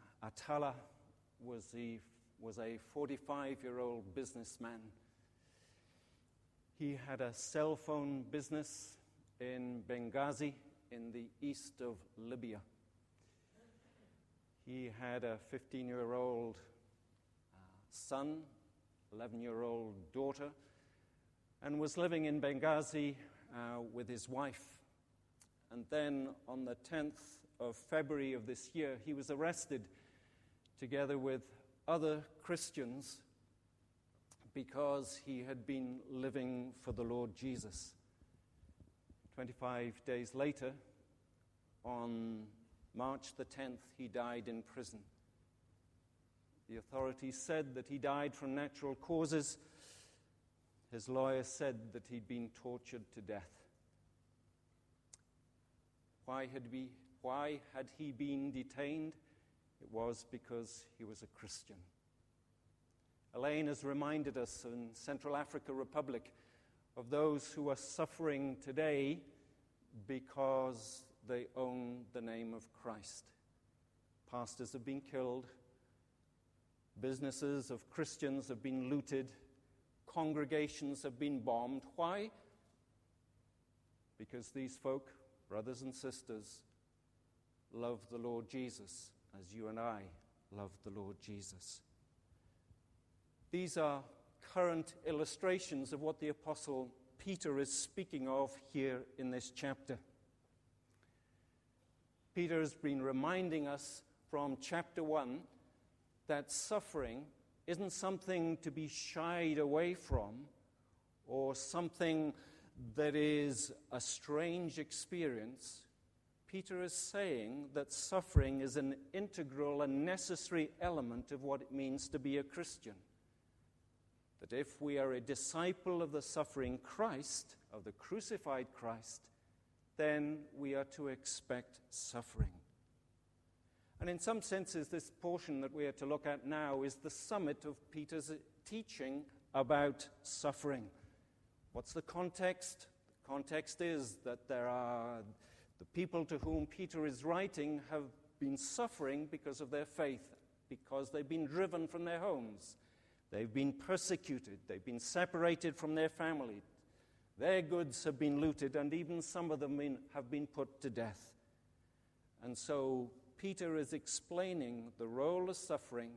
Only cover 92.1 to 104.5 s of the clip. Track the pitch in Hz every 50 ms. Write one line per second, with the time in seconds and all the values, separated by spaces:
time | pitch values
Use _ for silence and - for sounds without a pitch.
92.1 | _ _ _ _ - - _ - _ _ _ - - - _ _ - - _ _
93.1 | _ - _ _ _ _ - - - 180 185 165 - 170 156 147 143 139 127 -
94.1 | - - - - - - - - - 185 180 175 165 160 156 - - - - 156
95.1 | 156 147 156 - - - 196 185 185 190 185 - 151 135 135 - - 139 151 156
96.1 | 156 - 156 151 143 - - 160 151 - - 151 139 131 127 123 - - - -
97.1 | - - - 196 190 175 - 156 139 139 139 135 - - - - - 190 185 -
98.1 | - 139 131 131 131 135 139 135 - - - - - 143 135 135 127 123 123 -
99.1 | - - 131 127 127 127 - - - - 143 139 135 - - - 127 - - -
100.1 | - - - _ _ _ _ _ _ _ _ _ _ _ _ _ _ _ - _
101.1 | _ _ _ _ _ _ _ _ _ _ _ _ _ _ _ _ _ _ _ _
102.1 | _ _ _ _ - 185 175 160 165 160 156 143 - - - 147 139 135 131 135
103.1 | 131 131 139 165 185 185 185 175 160 156 143 139 143 139 - - - - - _
104.1 | - _ _ - - 143 143 143